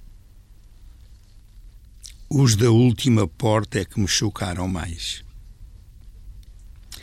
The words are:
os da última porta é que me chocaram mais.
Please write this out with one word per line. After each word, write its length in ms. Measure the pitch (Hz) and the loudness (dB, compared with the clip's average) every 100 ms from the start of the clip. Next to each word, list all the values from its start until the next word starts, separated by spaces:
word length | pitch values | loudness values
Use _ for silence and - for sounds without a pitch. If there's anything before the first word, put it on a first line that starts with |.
| - - - - - - - - - - - - - - - - - - - - - - - | -20 -20 -20 -20 -20 -20 -20 -20 -20 -20 -20 -20 -20 -20 -20 -20 -20 -20 -20 -20 -20 -20 -4
os 260 | 139 135 | 2 4
da 160 | 101 120 | 4 4
última 560 | 113 123 110 131 110 95 | 6 4 2 2 2 0
porta 540 | - 113 110 101 107 | -2 0 0 0 -6
é 40 | |
que 140 | 92 - | -6 -4
me 80 | 95 | -2
chocaram 640 | - 107 - 101 87 92 | -2 -4 -4 -8 -6 -6
mais. 560 | 90 90 82 - - - - - - - - - - - - - - - - - - - - | -6 -8 -10 -10 -12 -16 -20 -20 -20 -20 -20 -20 -20 -20 -20 -20 -20 -20 -20 -20 -20 -20 -20